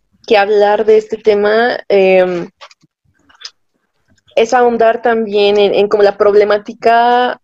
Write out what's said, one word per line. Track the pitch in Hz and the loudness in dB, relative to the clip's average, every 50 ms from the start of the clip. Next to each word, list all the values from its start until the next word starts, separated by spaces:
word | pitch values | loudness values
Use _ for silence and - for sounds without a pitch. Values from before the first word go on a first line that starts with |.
| _ _ _ _ _ | _ _ _ _ _
que | - 226 202 | -2 0 0
hablar | 202 202 214 202 208 208 208 214 220 | 0 0 0 0 0 0 0 0 0
de | 214 220 214 | 2 2 2
este | 214 - 220 214 | 0 -2 -8 -6
tema, | - 220 208 202 208 208 214 226 233 247 - - - - | -2 -2 0 0 0 0 0 0 -2 -2 -4 -6 -6 -2
em, | 202 196 190 190 190 185 185 185 180 175 175 - _ _ - - _ _ _ _ _ _ _ _ _ _ _ _ _ _ - - - _ _ _ _ _ _ _ _ _ _ _ _ _ _ _ - | 0 0 2 2 2 2 0 0 -2 -6 -10 -12 _ _ -20 -20 _ _ _ _ _ _ _ _ _ _ _ _ _ _ -20 -20 -20 _ _ _ _ _ _ _ _ _ _ _ _ _ _ _ -4
es | - 226 226 262 | -4 -2 0 0
ahondar | 247 247 240 240 226 226 226 226 233 | 0 0 0 0 0 0 0 0 0
también | - 240 233 226 226 202 202 208 202 202 208 208 | -2 -2 -2 -2 -4 -4 -2 0 0 0 2 2
en, | 202 196 - | 0 0 0
en | - 202 208 | 0 -2 0
como | 214 208 202 | 0 0 0
la | 202 202 - | 0 0 0
problemática | 208 208 202 202 202 208 208 214 208 - 226 - - 226 233 233 233 240 240 247 247 247 - - | 0 2 2 2 2 2 0 -4 -6 -8 -10 -4 -2 0 2 2 2 2 0 0 -2 -4 -6 -10